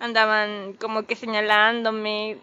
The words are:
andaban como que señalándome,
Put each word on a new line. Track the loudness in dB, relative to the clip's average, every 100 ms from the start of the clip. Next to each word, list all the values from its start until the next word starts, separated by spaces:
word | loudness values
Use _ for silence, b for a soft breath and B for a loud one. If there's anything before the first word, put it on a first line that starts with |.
andaban | -2 2 2 2 0 -4 -10
como | -8 -6 -4 -4
que |
señalándome, | -6 -4 -2 2 4 4 4 -2 -2 -4 -4 -6 -8